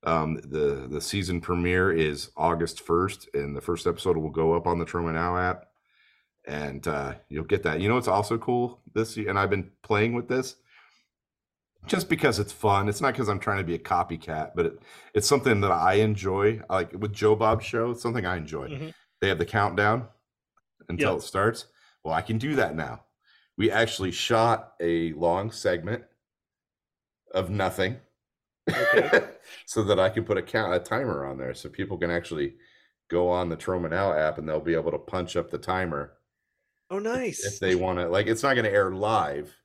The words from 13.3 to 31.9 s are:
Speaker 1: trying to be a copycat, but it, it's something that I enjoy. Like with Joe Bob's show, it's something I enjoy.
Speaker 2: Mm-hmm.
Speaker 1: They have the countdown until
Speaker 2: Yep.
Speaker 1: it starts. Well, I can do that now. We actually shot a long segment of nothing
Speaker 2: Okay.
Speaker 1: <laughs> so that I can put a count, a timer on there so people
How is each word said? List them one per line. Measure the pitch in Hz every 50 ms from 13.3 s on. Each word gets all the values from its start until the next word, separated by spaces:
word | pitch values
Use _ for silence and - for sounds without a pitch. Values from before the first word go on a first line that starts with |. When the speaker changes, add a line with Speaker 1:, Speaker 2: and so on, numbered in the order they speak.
| 101 95
Speaker 1:
trying | - - 101 98
to | 95
be | 82 85
a | 80
copycat, | - - 95 87 87 90 85 80 - - 80 78 78 73 -
but | 90 85 80
it, | - - - - - - - - _
it's | 107 104 -
something | 143 139 123 131 113 101
that | 98 98
I | 90 82 82 90 95
enjoy. | 104 110 107 107 98 92 95 92 95 101 107 113 110 - -
Like | - 95 87 82 82
with | 95 107 104
Joe | 104 - 107 107 107
Bob's | 107 113 110 113 110 -
show, | - - 117 113 120
it's | 120 117
something | - 120 120 120 95
I | 90 92 87
enjoy. | 78 - 78 73 67 -
Speaker 2:
Mm-hmm. | 151 131 151 160 160 _ _ _ _ _
Speaker 1:
They | - 98
have | 95 80
the | 85
countdown | - - 110 101 101 85 95 104 104 110 123 123 - - _ _ _ _ _ _ _ _ _ _ _ _ _ - -
until | 90 87 - -
Speaker 2:
Yep. | 92 -
Speaker 1:
it | -
starts. | - - 95 98 113 113 - - _ _ _ _ _ _ _
Well, | _ 80 80
I | 82
can | 82 - 110 110
do | 107 147 151
that | 131 110 82 76 80
now. | 78 65 57 - _ _ _ _ _ _ _ _ _ _ _ -
We | 101 113
actually | 95 107 117 113 - - 98 92
shot | 85 - - - 120 110 113 117 113 - - - _ _
a | 85 85 85 82 85 82
long | 78 73 85 85 85 92 101 110
segment | - - - 101 90 85 80 92 113 - - _ _ _ _ _ _ _ _ _ _ _ _ _ _ _ _ _ _ _ _ _ _ _ _ _ -
of | 92 95 85
nothing | 101 101 95 92 - - 95 95 123 123 - _ _ _ _ _ _ _ _ _ _ _ _ -
Speaker 2:
Okay. | - - - - 571 - - - - - - - - - _ -
Speaker 1:
<laughs> | - - -
so | - - 113 107
that | 98 104 92
I | 92 95
can | 95 113 -
put | - 104 95
a |
count, | 87 - - 117 110 90 87
a | 90
timer | - - 110 117 139 120 87 71 69
on | 69 67 67
there | 65 64 64
so | - - -
people | - - 98 95